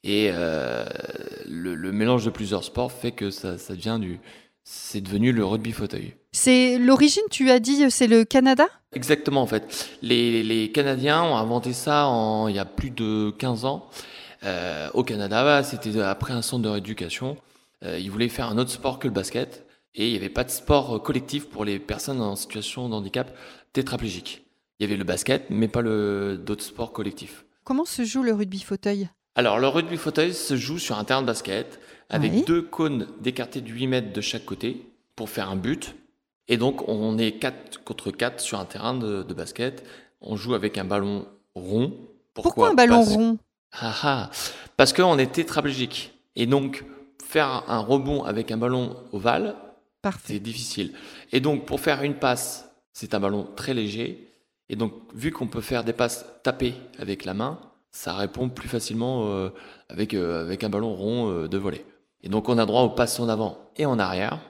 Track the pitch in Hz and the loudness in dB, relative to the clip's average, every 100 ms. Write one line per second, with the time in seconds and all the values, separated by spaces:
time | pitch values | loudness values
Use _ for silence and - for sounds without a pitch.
0 | - 101 104 87 85 80 64 60 53 - | 0 2 2 2 0 0 -2 -4 -6 -8
1 | - - - - - 82 90 82 92 101 | -8 -10 -10 -12 -10 -8 -6 -4 -4 2
2 | 110 123 110 - 104 95 - - 123 - | 4 4 2 -4 -2 -2 -2 -4 -4 -4
3 | 120 117 101 - 98 87 - 95 107 113 | -6 -4 -6 -4 -8 -8 -10 -8 -4 -4
4 | 95 87 - - _ _ - - - 107 | -4 -8 -14 -20 _ _ -18 -14 -8 -8
5 | 95 101 123 120 95 110 110 110 104 - | -2 2 4 4 2 0 -2 -4 -6 -6
6 | - - _ - - 254 254 247 247 269 | -10 -14 _ 2 6 6 6 4 6 8
7 | 294 392 415 - 262 247 226 277 277 - | 8 6 0 2 6 6 6 6 6 6
8 | 240 226 226 269 262 262 330 - _ 131 | 6 8 8 6 6 6 4 2 _ -8
9 | 123 147 147 139 120 110 - - - - | 2 2 4 4 4 2 -2 -10 -10 -8
10 | 123 120 120 117 110 113 110 147 139 131 | 2 4 4 2 2 2 2 2 2 2
11 | 139 151 175 123 110 120 123 123 - 147 | 2 4 4 2 2 0 0 -4 2 4
12 | 143 120 110 107 110 98 95 - 135 120 | 4 4 2 2 2 0 -2 -4 -6 -2
13 | 110 107 104 107 131 113 127 151 - - | 0 0 0 -2 -4 -2 -2 -4 -8 -18
14 | - - - - 101 90 87 78 76 - | -18 -18 -20 -10 -6 -4 -4 -6 -4 -2
15 | 120 107 101 107 139 147 139 117 113 107 | -2 -2 -2 2 4 4 2 -4 -4 0
16 | 98 98 - 123 - 127 107 104 98 110 | 0 -2 -4 -4 -2 -2 -2 -2 -6 -8
17 | 87 - 127 147 _ _ _ _ 90 87 | -8 -6 -8 -10 _ _ _ _ -8 -8
18 | 95 101 120 - 117 110 127 - 135 127 | -6 -2 -2 0 -2 0 -2 -2 -4 -2
19 | 139 101 95 117 135 - - _ _ - | -2 -2 -4 -4 -6 -10 -20 _ _ -2
20 | 110 110 98 - 127 - - 147 135 110 | -2 0 -4 -4 -4 -6 2 2 4 -4
21 | - 131 127 143 143 95 104 98 - 104 | 0 -2 -2 -8 -8 -6 -4 -4 -4 -6
22 | - 135 107 98 - 110 104 - 123 107 | -4 -2 -2 -4 -6 -8 -8 -8 -6 -6
23 | 98 127 127 - - - _ - 135 117 | -4 -4 -6 -8 -20 -20 _ -4 -2 -2
24 | 110 90 - - _ _ _ _ 104 104 | -4 -6 -12 -16 _ _ _ _ -2 -2
25 | 95 90 - 135 - 104 113 120 117 107 | 0 -2 2 0 0 0 2 2 0 2
26 | 104 101 101 95 98 104 - - 117 - | 0 0 -2 -4 -6 -8 -8 -8 -8 -6
27 | 98 - - - _ _ - 262 339 - | -8 -8 -16 -20 _ _ -4 -2 -2 -4
28 | 233 262 247 214 202 190 - 196 202 202 | -4 0 0 0 -2 -6 -6 -4 -2 -2
29 | 190 _ _ - 120 104 135 156 165 165 | -4 _ _ 2 4 4 4 2 0 -2
30 | 156 151 165 170 - 135 120 170 - 107 | -2 2 2 0 -2 -2 -2 -6 -4 -4
31 | 104 135 127 110 - 98 123 - - - | 0 2 2 -2 -2 -4 -4 -12 -20 -20
32 | _ - 113 185 320 170 170 - 160 135 | _ 0 4 4 4 2 2 -2 0 0
33 | 98 - 117 127 120 139 117 117 131 127 | -4 -4 -4 -4 -8 -8 -10 -4 0 0
34 | 107 98 104 117 - 95 113 - - _ | 0 -6 -6 -6 -8 -6 -4 -6 -12 _
35 | _ - 110 - 95 95 98 151 - - | _ -12 -8 -6 -4 -2 -2 -4 -6 -16
36 | _ _ _ _ - 120 123 135 - 107 | _ _ _ _ 0 2 2 0 -2 -2
37 | 110 110 110 110 131 131 - - - - | 0 2 0 0 -4 -6 -18 -18 -12 -8
38 | 104 - 120 123 - 104 92 101 107 127 | -8 -2 -2 -2 -6 -6 -8 -6 -4 -2
39 | 110 101 90 85 80 - 123 - - - | -2 -4 -4 -8 -8 -4 -6 -6 -18 -20
40 | - _ - 107 107 117 104 104 95 101 | -20 _ -8 -6 -2 0 0 -2 -2 0
41 | 101 101 95 - _ 95 90 107 135 - | 0 -4 -8 -18 _ -12 -2 0 0 -4
42 | - _ _ - 330 - 466 302 240 240 | -18 _ _ -2 0 4 6 8 10 10
43 | 220 208 226 220 _ _ _ - 117 107 | 8 6 4 0 _ _ _ -8 -6 -2
44 | 147 135 98 - - - - - 131 - | 0 0 -2 -8 -10 -10 -16 6 6 8
45 | 185 151 131 165 165 - 147 131 123 - | 6 6 4 2 -2 0 -2 -2 -4 -6
46 | - _ _ - 117 139 139 - - - | -12 _ _ -2 2 2 2 -8 -14 -20
47 | - _ - 151 143 127 - 113 107 139 | -20 _ -2 0 2 -2 -2 -2 2 2
48 | 135 147 - 107 113 110 120 127 123 - | 2 -2 -2 -4 -2 -2 0 0 -2 -8
49 | - 104 107 143 208 208 - - _ _ | -10 -2 0 0 0 -6 -16 -20 _ _
50 | 202 185 - 104 107 117 117 - 95 - | -6 -6 -8 -8 -6 -8 -8 -6 -6 -8
51 | - - - 127 139 147 - 139 - 135 | -18 -20 -2 0 2 -2 -2 -4 0 0
52 | 143 143 139 123 - - - _ _ - | -2 0 0 0 -4 -10 -16 _ _ -16
53 | 107 107 98 101 95 - - 127 104 107 | -4 -2 0 -2 -4 -8 -4 -2 -2 -4
54 | 117 - - _ _ _ _ 107 113 - | -8 -10 -18 _ _ _ _ -4 -4 -4
55 | - 110 139 160 123 120 110 123 117 117 | -18 -6 -6 -4 -6 -6 -4 -2 -2 0
56 | 120 - - - - - 127 120 - - | 0 -2 -12 -4 -2 0 -2 -4 -16 -12
57 | 98 98 92 95 123 160 - _ _ - | -8 -6 -6 -4 -4 -6 -16 _ _ -12
58 | - 92 101 - 127 127 - 120 - 113 | -8 -4 -4 -4 -6 -6 -6 -4 -4 -2
59 | 120 131 107 98 95 - - - _ 87 | -2 0 -2 -2 -4 -6 -20 -20 _ -4
60 | 107 104 85 85 82 95 107 101 113 95 | -2 0 0 -2 -4 -4 -2 -2 -2 -4
61 | 101 120 113 90 80 95 98 82 - _ | -2 -2 -2 -2 -2 -2 -2 -6 -12 _
62 | _ _ 98 107 107 117 107 110 120 - | _ _ -2 -2 2 2 4 6 4 4
63 | 120 - 117 110 107 - - - 147 120 | 0 0 0 0 -2 -6 -18 -2 0 2
64 | 95 92 104 160 | 2 0 -2 -4